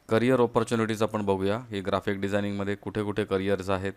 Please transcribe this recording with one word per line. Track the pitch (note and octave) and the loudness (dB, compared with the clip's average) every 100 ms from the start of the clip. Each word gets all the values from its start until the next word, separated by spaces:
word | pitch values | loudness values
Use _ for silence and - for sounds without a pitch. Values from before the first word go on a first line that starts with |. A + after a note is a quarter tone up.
| - | 0
करिअर | A2+ A#2+ C3 | 2 4 4
ऑपॉर्च्युनिटीज | A#2 A#2+ A2 A#2 A2 G#2+ | 4 2 0 0 0 0
आपण | A2 A2 | -2 0
बघूया | G2+ F#2+ G2 A2 | 0 0 0 -2
की | B2 G2+ | -4 -6
ग्राफिक | F#2+ F#2+ G#2 G2 | -2 -2 0 -2
डिझायनिंगमध्ये | G2 G2+ G2+ G2+ G2 | 0 0 -2 -4 -4
कुठे | G2+ G2+ G#2+ | -6 -6 -4
कुठे | G#2 G2+ | -2 -2
करिअर्स | G2+ F#2+ G2 F#2+ F#2 | 0 0 2 0 0
आहेत. | F#2+ G2 | -2 -4